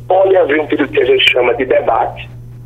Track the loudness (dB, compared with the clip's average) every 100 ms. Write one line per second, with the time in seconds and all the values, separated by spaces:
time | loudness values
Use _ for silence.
0 | 0 2 4 4 2 0 -2 -2 0 0
1 | 2 2 2 2 0 0 0 0 0 0
2 | -2 -6 -16 -18 -18 -20